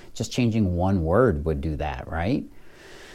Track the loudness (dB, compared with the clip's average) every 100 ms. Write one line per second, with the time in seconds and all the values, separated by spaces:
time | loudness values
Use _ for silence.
0 | -12 -8 -4 0 2 2 2 2 2 2
1 | 4 6 4 4 0 -2 -2 -4 -4 -6
2 | -6 -4 0 -2 -4 -14 -20 -20 -20 -20
3 | -20